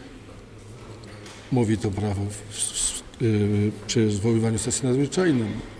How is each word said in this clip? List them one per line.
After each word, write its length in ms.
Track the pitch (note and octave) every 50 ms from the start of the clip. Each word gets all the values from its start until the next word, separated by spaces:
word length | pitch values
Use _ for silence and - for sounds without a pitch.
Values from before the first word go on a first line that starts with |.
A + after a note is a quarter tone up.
| - - - - - - - - - - - - - - - - - - - - - - - - - - - - - -
mówi 260 | C3+ B2 A#2 G#2+ A2 G#2
to 120 | - G#2+
prawo 320 | F#2 G2 G#2 G#2 G2 F#2+ G2+ G#2
w, 240 | - - - - -
w, 680 | - - - - - - - - - - - - -
y, 480 | B2+ A2+ G#2+ G#2 G2+ G2+ G#2 G2+ G#2 G#2+ G#2 - -
przy 240 | - - B2 A2 G#2+
zwoływaniu 480 | G#2 G2 G2 A#2 A2+ A2+ A2+ A2+ A2+ G#2
sesji 300 | - B2 A#2 - C3+ B2+
nadzwyczajnej. 600 | B2 C3+ C#3+ C3+ - F#3 F#3 F3 C#3+ B2 A2 G#2 G#2 A#2 - - -